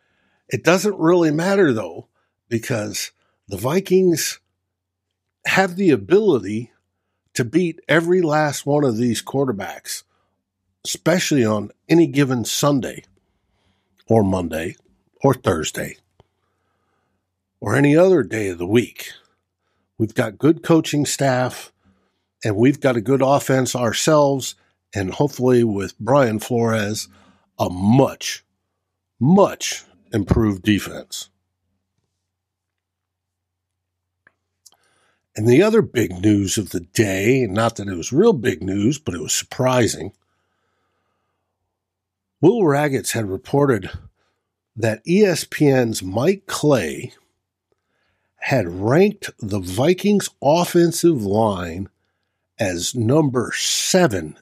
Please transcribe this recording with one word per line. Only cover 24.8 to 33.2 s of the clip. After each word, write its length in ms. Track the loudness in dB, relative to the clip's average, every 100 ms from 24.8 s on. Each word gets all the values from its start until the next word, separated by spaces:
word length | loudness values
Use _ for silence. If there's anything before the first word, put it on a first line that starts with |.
| _
and 200 | -6 -6
hopefully 500 | -2 -2 0 2 4
with 340 | 2 -2 -8 -8
Brian 420 | 0 2 2 0
Flores, 680 | -4 -2 0 0 -2 -6 -10 _ _ _ _ -6
a 120 | -6
much, 760 | 0 4 4 4 0 -10 -12 _ _ _ _ _ _ _ -2
much 640 | 4 4 4 0 -10 -10 _ _ -6
improved 500 | -4 0 2 2 0
defense. 680 | 0 0 -2 -14 -14 -16 -16 _ _ _ _ _ _ _ _ _ _ _ _ _ _ _ _ _ _ _